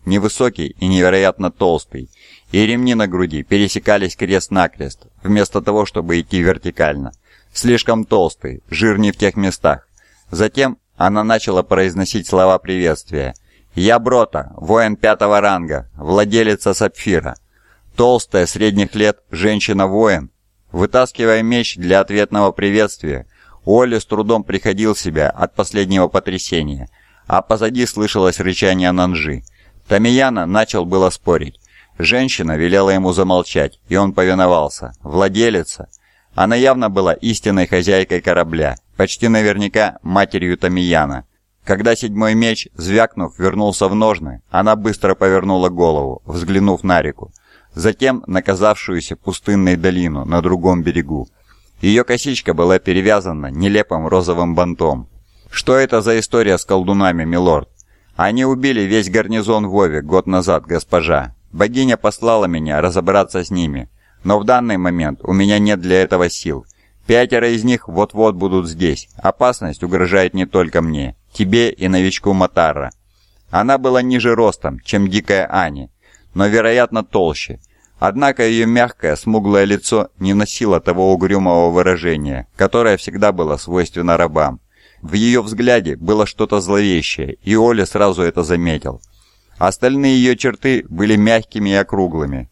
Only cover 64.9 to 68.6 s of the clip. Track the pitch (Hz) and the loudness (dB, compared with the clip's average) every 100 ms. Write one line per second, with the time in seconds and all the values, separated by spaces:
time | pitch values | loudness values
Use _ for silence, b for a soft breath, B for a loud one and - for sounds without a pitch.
64.9 | 87 76 67 - 95 98 104 104 98 90 | -2 -4 -6 -2 2 2 2 2 0 2
65.9 | 92 92 92 87 - 85 69 - b b | 2 2 2 0 -2 -8 -10 -12 b b
66.9 | b - 120 123 117 117 117 120 120 - | b 0 2 4 2 0 0 0 -2 -2
67.9 | 82 104 104 110 90 95 92 | -2 -2 2 0 2 0 0